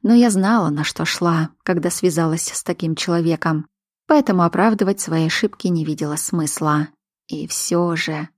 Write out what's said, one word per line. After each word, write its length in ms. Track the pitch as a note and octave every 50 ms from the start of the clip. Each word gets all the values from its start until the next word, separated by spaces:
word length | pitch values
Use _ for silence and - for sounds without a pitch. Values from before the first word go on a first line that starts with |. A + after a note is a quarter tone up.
| -
Но 120 | G#3 A#3
я 160 | A#3+ A#3+ A#3+
знала, 400 | G#3 F#3+ F#3 G3 A#3 A#3 F#3 D#3
на 140 | D3 D3 D3+
что 200 | - - - D#3
шла, 460 | - - - F3 F3 E3+ D#3+ D#3+ D#3 _ _ _
когда 280 | - F#3 F3 D3 E3+
связалась 580 | - - - F3+ D#3+ E3+ E3 D#3+ D#3 E3 - -
с 140 | - - -
таким 320 | - E3+ _ - E3 D#3+
человеком, 720 | - - - E3+ E3+ E3 E3 E3 D#3+ - E3+ D#3+ D#3 D#3 _ _ _ _ _ _ _ _
поэтому 360 | - D#4 - - - F#3+ F3+ F3
оправдывать 580 | E3+ - F3+ F#3 A3+ A3 G3+ G3+ F#3 G3+ G3
свои 260 | - - D#3+ D#3+ D#3+
ошибки 420 | D#3+ - - - G#3 - _ - F#3
не 160 | F3 E3 D#3
видела 320 | D#3 D3+ C#3 D#3 D3 D3
смысла. 720 | D3+ - - - E3+ D#3 D3 - - D#3+ D#3 D3+ D3+ D3+ - _ _ _ _ _ _ _
И 200 | _ - D#3 D#3+
все 500 | E3+ - - - - - E3+ F3 F3 E3+
же. 320 | E3 E3 - D#3 D3+ D#3 - _